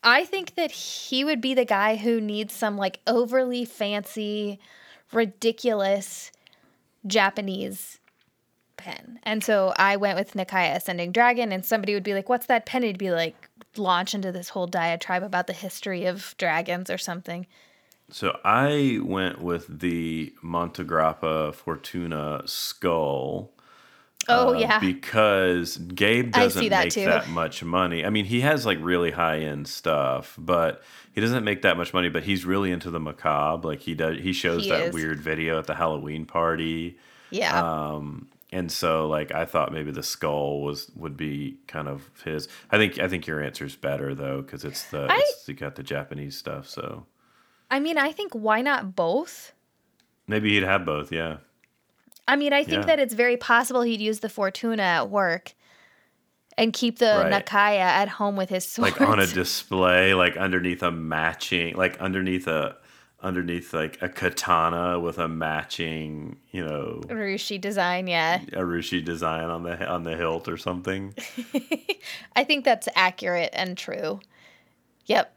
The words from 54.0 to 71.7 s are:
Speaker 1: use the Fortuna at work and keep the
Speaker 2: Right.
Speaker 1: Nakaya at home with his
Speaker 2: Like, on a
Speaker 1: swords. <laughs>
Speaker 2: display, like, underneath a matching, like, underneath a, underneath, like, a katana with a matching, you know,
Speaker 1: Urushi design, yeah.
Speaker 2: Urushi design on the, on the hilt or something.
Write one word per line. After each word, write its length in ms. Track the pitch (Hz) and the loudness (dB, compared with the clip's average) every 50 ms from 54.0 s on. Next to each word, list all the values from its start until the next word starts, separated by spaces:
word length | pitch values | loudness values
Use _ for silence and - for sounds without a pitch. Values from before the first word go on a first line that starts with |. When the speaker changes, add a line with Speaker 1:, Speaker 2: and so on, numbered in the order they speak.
Speaker 1:
use 180 | 214 214 220 208 | 0 -2 -2 -2
the 80 | - 214 | -4 -8
Fortuna 520 | - - 202 190 190 - - 233 226 214 | -4 -2 -2 -2 -2 -2 -2 -2 0 2
at 280 | 202 185 175 165 123 196 | 2 4 4 4 2 2
work 440 | 196 208 196 180 165 180 _ - - _ _ _ _ _ _ _ _ _ _ _ _ _ _ _ _ _ _ _ - - | 2 2 2 2 2 0 _ -12 -20 _ _ _ _ _ _ _ _ _ _ _ _ _ _ _ _ _ _ _ 0 2
and 160 | 220 226 214 | 2 2 2
keep 260 | - - 233 233 - | 0 0 -2 2 4
the 280 | 247 226 214 202 175 165 | 4 6 6 6 6 4
Speaker 2:
Right. 160 | - 202 202 | 2 2 0
Speaker 1:
Nakaya 340 | - - 202 202 208 208 202 | 2 4 4 4 6 4 4
at 280 | 185 180 156 190 202 196 | 4 4 4 4 4 2
home 280 | - - 208 208 202 | 0 -2 -2 -2 0
with 140 | 196 190 185 | -2 -2 -2
his 300 | 196 185 180 - - - | -2 -4 -4 -4 -4 0
Speaker 2:
Like, 200 | 233 196 - - | 0 0 4 4
on 180 | 277 - 220 - | 4 4 6 6
a 80 | 98 90 | 4 4
Speaker 1:
swords. 60 | 85 | 2
<laughs> 80 | 92 90 - | 0 0 0
Speaker 2:
display, 640 | - - - - 98 92 92 90 90 90 92 95 98 | -2 -4 -4 -2 2 4 6 8 8 8 8 8 6
like, 240 | 90 90 90 - 80 | 6 6 4 4 2
underneath 440 | 95 95 90 92 87 90 87 87 | -2 0 0 2 0 0 -2 0
a 80 | - 87 | -2 -2
matching, 840 | 85 82 80 80 80 78 80 82 80 - - - - 87 85 85 85 | -2 -2 -4 -2 -2 0 0 0 -2 -2 -6 -2 -2 0 0 -2 0
like, 240 | - 92 92 90 - | 0 0 0 0 -2
underneath 480 | 90 95 92 95 92 92 92 92 90 87 | -4 -2 -2 0 0 0 -2 -2 -2 0
a, 300 | 80 78 73 - - - _ - - - - _ _ _ | 0 0 0 -2 -6 -10 _ -20 -20 -20 -20 _ _ _
underneath, 520 | - 95 92 87 87 85 87 87 85 - - | -6 -4 -4 -2 -2 -2 -4 -6 -6 -6 -4
like, 280 | 85 78 80 - - | -4 -4 -4 -4 -6
a 80 | - 90 | -8 -6
katana 880 | - - - 90 85 - - - 90 82 82 82 85 85 87 90 87 87 | -6 -2 -2 -2 -2 -2 0 2 4 4 4 2 2 0 0 0 0 0
with 180 | 85 85 82 - | -2 -4 -2 -2
a 80 | 85 80 | -4 -4
matching, 1120 | 80 80 80 78 78 78 80 - - - 85 82 80 80 78 76 76 76 76 82 80 - _ _ | -2 -4 -2 -2 -2 -4 -4 -6 -6 -6 -6 -4 -4 -6 -6 -8 -8 -10 -10 -12 -14 -16 _ _
you 120 | - 92 87 | -8 -8 -6
know, 360 | 78 76 73 71 - - - - - | -4 -4 -6 -6 -8 -8 -10 -10 -10
Speaker 1:
Urushi 520 | 240 220 214 196 190 196 - - 208 196 | -8 -6 -4 -4 -4 -6 -6 -6 -8 -6
design, 480 | 185 202 208 202 185 180 180 180 185 185 | -6 -4 -2 0 0 0 0 -2 -2 -2
yeah. 320 | 175 165 160 160 175 180 | 0 0 2 2 0 0
Speaker 2:
Urushi 640 | - - - - 92 87 85 85 82 - - 90 80 | -2 -6 -4 -4 -2 -2 -2 -2 -4 -2 -2 -2 -2
design 420 | 85 85 80 82 80 80 80 80 | -2 -4 -2 -2 -2 0 0 -2
on 180 | 82 85 82 85 | -4 -4 -6 -6
the, 220 | 85 85 82 - - | -6 -6 -6 -4 -4
on 160 | 85 87 82 | -4 -4 -4
the 120 | 82 80 | -4 -4
hilt 320 | 82 85 82 80 85 - - | -2 0 0 0 -2 -4 -6
or 100 | 82 82 | -8 -6
something. 560 | - 92 90 90 90 90 95 95 98 98 101 - - - - - 240 - - 285 233 - | -4 -4 -6 -4 -4 -4 -4 -4 -6 -10 -12 -12 -14 -12 -12 -12 -14 -4 -6 -6 -4 -2